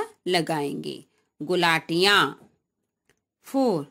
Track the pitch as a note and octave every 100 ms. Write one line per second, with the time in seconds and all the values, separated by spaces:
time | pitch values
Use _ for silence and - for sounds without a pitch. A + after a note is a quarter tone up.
0 | A4 _ F3+ F3+ D#3+ D#3 C#3+ D#3 D3+ C#3
1 | - _ _ - D#3 F3+ E3+ D#3+ - E3+
2 | G3 G3 C#3+ - - _ _ _ _ _
3 | _ _ _ _ - C4+ B3+ E3+ C#3+